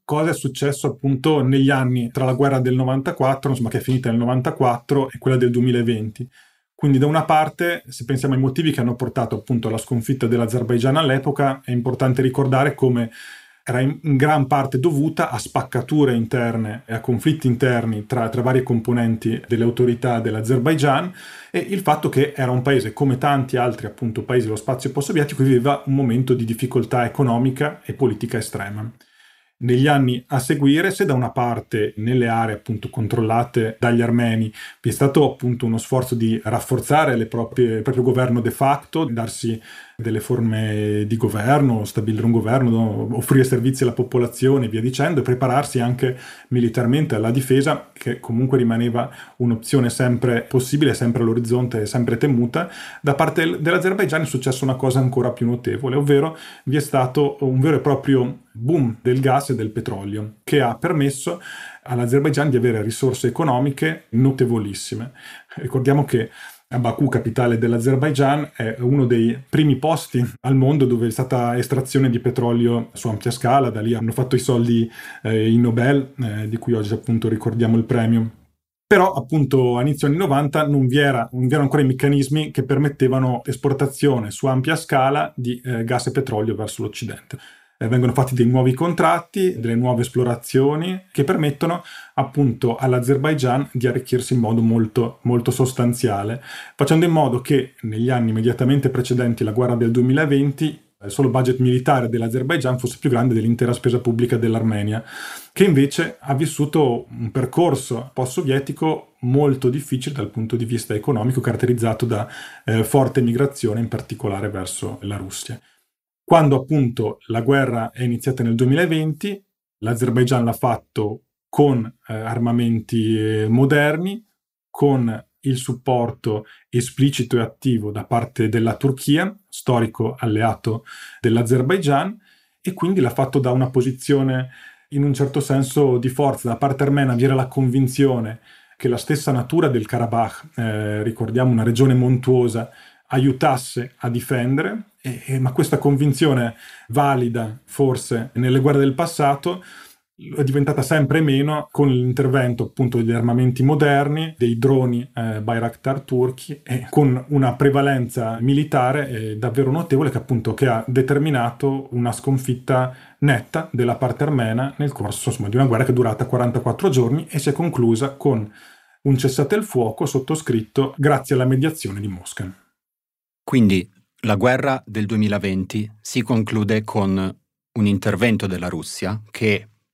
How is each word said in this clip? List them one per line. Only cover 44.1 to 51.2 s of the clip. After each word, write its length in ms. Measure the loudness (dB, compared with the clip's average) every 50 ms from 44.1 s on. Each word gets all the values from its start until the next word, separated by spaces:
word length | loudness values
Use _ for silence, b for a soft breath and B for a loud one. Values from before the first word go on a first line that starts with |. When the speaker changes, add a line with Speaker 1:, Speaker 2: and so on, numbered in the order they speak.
| 0 0 0 0 -2 0 2 2 2 2 0
Speaker 1:
e 40 | -2
via 120 | -2 -2
dicendo, 380 | -2 -2 -2 0 -2 0 0 0
e 40 | 0
prepararsi 560 | 0 0 0 0 0 2 0 0 0 -2 -2
anche 380 | 0 0 0 0 0 -2 -2 -4 B B B B B B
militarmente 640 | 0 2 2 2 0 0 0 2 2 2 2 0 0
alla 160 | -2 0 0
difesa, 600 | 0 0 2 2 2 4 4 2 -2 -2 -6 -16 _
che 260 | -10 -8 -8 -8 -8
comunque 380 | -6 -4 -2 0 0 2 2
rimaneva 520 | 2 4 2 2 2 0 0 0 -2 -4 -6 B B B B B
un'opzione 520 | _ 0 0 0 -2 -2 0 2 2 2 2
sempre 520 | 0 0 0 0 0 0 0 0 0 0
possibile, 520 | -2 0 -2 -2 0 0 0 2 2 2 2
sempre 260 | 2 0 0 0 0